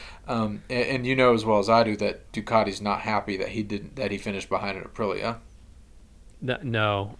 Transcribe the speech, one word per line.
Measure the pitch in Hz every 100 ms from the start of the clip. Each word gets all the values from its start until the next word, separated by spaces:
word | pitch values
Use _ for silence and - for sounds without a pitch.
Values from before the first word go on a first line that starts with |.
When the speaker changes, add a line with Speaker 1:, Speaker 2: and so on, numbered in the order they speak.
| - - -
Speaker 1:
Um, | 117 107 104 -
and, | 123 120
and | 135 123
you | 131
know | 127
as | 113
well | 110 104
as | 101
I | 113
do | 110 104
that | 101 - -
Ducati's | - 104 113 104 95
not | 101 95
happy | 113 104 101 95
that | 98
he | 107
didn't, | 101 104 - -
that | 101
he | 98
finished | 107 98 -
behind | 92 101 95
an | -
Aprilia. | - 107 98 104 117 - - - - - - - - - -
Speaker 2:
No, | 127 123
no, | 131 113 107 101 101 -